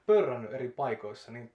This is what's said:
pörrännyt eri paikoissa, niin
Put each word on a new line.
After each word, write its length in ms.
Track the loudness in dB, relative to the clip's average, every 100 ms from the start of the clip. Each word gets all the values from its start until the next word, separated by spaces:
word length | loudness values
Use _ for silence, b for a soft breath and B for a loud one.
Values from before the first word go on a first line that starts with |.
| 4
pörrännyt 480 | 6 4 0 -6
eri 140 | -6 -6
paikoissa, 600 | -4 -2 -2 -6 -12 -14
niin 200 | -16 -16